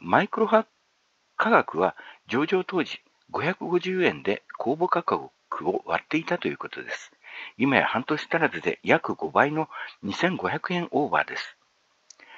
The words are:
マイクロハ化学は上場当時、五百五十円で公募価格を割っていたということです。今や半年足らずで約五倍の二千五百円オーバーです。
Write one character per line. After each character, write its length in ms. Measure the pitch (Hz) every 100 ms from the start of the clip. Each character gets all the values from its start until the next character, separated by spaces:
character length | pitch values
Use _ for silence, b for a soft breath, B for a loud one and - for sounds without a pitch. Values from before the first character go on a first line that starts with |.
マ 220 | 85 113
イ 40 | 196
ク 120 | -
ロ 60 | 214
ハ 200 | 220 - _ _ _ _ _ _ -
化 120 | 214
学 320 | 208 - 80
は 160 | 95 - B B -
上 180 | 117
場 200 | 156 190
当 200 | 180 190
時、 160 | 143 - _ _ _
五 100 | -
百 240 | 143 190
五 140 | - 175
十 240 | 180 185
円 200 | 160 87
で 200 | 131 107 _ -
公 160 | 113
募 140 | 156 180
価 140 | 170
格 280 | - 87 - _ - - -
を 160 | 95 -
割 160 | 82
っ 20 | -
て 120 | 156
い 60 |
た 120 | 165 175
と 120 | -
い 40 |
う 60 | -
こ 100 | -
と 140 | -
で 80 | -
す。 220 | - - _ B B B -
今 200 | 135 123
や 100 | -
半 180 | 110
年 160 | 127 151
足 80 | - 170
ら 100 | 147
ず 120 | 82
で 200 | 87 -
約 320 | 90 156 -
五 160 | 95 78
倍 220 | 92 139
の 160 | 156 156 B B B
二 100 | 95
千 220 | - 175 175
五 120 | 90
百 240 | - -
円 160 | 180 170
オ 180 | 131 139
ー 20 |
バ 140 | 151
ー 40 | -
で 80 | -
す。 200 | - - _ _ _ _ _ - B